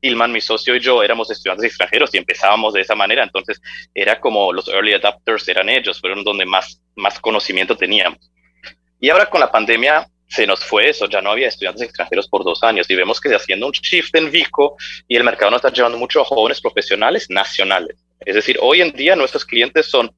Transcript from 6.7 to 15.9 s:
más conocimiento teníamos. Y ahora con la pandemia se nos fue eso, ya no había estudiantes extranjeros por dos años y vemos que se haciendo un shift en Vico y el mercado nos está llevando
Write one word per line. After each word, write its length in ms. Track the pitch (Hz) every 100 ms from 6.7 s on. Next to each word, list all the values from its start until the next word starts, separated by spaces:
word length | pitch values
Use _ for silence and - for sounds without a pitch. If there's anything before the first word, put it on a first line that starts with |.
| - _ -
más 220 | 101 -
conocimiento 580 | 113 107 - 95 95 113
teníamos. 540 | 90 104 90 - _ _ _ _ - - _ _
Y 80 | 131
ahora 180 | 175 202
con 140 | 180
la 100 | 131
pandemia 560 | 113 107 117 131 151 160 _ _
se 200 | - 107
nos 180 | 95
fue 240 | - 107 120
eso, 180 | 147 98
ya 140 | 101
no 100 | 95
había 180 | 110 127
estudiantes 340 | 101 95 95
extranjeros 460 | 120 - 85 90 101
por 140 | 98
dos 200 | 90 82
años 260 | 113 107 87
y 60 | 92
vemos 240 | 90 -
que 80 | 147
se 80 | 104
haciendo 300 | - 95 127
un 60 |
shift 400 | 143 - 180 - 165
en 160 | 156
Vico 420 | 160 156 - 143 - - - _
y 100 | 120
el 60 |
mercado 280 | 120 - 101
nos 80 | 120
está 120 | 135
llevando 280 | 123 120